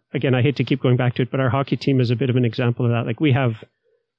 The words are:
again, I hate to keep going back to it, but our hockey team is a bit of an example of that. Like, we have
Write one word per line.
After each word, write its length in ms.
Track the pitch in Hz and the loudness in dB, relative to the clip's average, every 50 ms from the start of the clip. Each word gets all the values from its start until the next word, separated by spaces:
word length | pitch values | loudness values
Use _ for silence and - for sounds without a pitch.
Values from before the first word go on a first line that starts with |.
| _ _ - | _ _ -6
again, 220 | 139 143 139 127 | -4 -2 0 0
I 80 | 123 117 | 2 0
hate 140 | 147 127 | 0 0
to 60 | - 123 | -2 -2
keep 160 | - 151 131 | -2 -2 0
going 160 | - 127 123 | 0 0 2
back 200 | 127 127 120 - | 2 0 0 0
to 80 | - 127 | -2 -2
it, 80 | - | -2
but 80 | - 131 | -2 -2
our 100 | 131 123 | 0 0
hockey 260 | 135 139 139 - 139 | 0 0 0 -2 -4
team 240 | 117 - 143 135 127 | -2 0 0 2 2
is 120 | 123 113 | 2 2
a 40 | 123 | 0
bit 140 | 110 139 123 | 0 0 0
of 60 | 117 | 2
an 100 | 127 123 | 2 0
example 400 | 117 - - 127 117 117 - 127 | 0 0 0 0 0 0 0 0
of 60 | 117 | 0
that. 160 | 117 117 - | 0 0 -2
Like, 120 | 131 113 - | -4 -2 0
we 120 | 165 147 | 0 2
have 320 | 117 143 131 120 110 - - - _ _ _ _ _ _ _ _ _ | 2 2 0 0 -2 -6 -12 -20 _ _ _ _ _ _ _ _ _